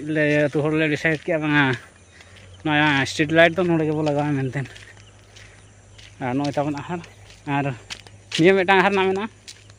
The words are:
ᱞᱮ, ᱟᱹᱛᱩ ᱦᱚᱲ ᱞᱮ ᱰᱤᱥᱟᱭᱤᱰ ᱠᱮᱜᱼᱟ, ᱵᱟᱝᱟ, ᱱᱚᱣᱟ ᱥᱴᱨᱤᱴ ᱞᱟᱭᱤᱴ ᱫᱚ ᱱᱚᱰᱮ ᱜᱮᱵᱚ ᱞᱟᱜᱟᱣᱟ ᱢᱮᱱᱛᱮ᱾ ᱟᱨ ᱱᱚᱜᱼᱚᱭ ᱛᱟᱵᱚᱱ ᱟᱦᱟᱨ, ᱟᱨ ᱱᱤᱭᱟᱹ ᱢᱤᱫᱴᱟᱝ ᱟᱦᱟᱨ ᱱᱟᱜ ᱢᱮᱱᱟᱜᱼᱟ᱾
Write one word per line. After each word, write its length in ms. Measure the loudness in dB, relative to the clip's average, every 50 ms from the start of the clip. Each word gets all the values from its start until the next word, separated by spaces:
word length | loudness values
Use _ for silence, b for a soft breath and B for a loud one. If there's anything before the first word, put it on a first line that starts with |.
| -8 -4 -2
ᱞᱮ, 100 | 0 2 2 2 2 2
ᱟᱹᱛᱩ 120 | 0 0 -2
ᱦᱚᱲ 100 | -2 0
ᱞᱮ 160 | 0 0 0 0
ᱰᱤᱥᱟᱭᱤᱰ 320 | -2 -2 0 -2 -2 -2
ᱠᱮᱜᱼᱟ, 160 | -2 -4 -4 -2
ᱵᱟᱝᱟ, 240 | 0 2 2 4 4 2 0 -4 -8 -18 -20 -20 -20 -20 B B B B B B B B B -8 -4
ᱱᱚᱣᱟ 400 | 0 2 2 2 2 2 0 -2
ᱥᱴᱨᱤᱴ 240 | -4 -2 -4 -2 2
ᱞᱟᱭᱤᱴ 220 | 4 4 4 4 4
ᱫᱚ 80 | 0 0
ᱱᱚᱰᱮ 200 | 0 0 0 0
ᱜᱮᱵᱚ 160 | -2 -2 -2
ᱞᱟᱜᱟᱣᱟ 300 | -2 -2 -2 -2 -2 -2
ᱢᱮᱱᱛᱮ᱾ 280 | -2 -4 -4 -4 -6 -8 -8 -10 -14 -20 -20 -20 -20 -20 -20 -20 -20 -20 -20 B B B B B B B B B -20 -20 -20 -20 -20 -20 -20 -20 -14 -8
ᱟᱨ 140 | -6 -4 -4
ᱱᱚᱜᱼᱚᱭ 180 | -2 -4 -2
ᱛᱟᱵᱚᱱ 240 | -2 -2 -4 -2 -6
ᱟᱦᱟᱨ, 240 | -8 -8 -8 -10 -10 -10 -16 -20 -20 -20 -20 -20 -16 -8
ᱟᱨ 200 | -4 -2 -2 -2 -4 -6 -10 -14 -16 -18 -18 -18 -20 -20 -20 -16 -8
ᱱᱤᱭᱟᱹ 200 | -2 4 4 4 4
ᱢᱤᱫᱴᱟᱝ 260 | 4 4 4 4 4
ᱟᱦᱟᱨ 120 | 4 4
ᱱᱟᱜ 140 | 2 0 0 0
ᱢᱮᱱᱟᱜᱼᱟ᱾ 220 | -2 -2 -6 -8 -12 -20 -20 -20 -20 -20 -20 -20 -20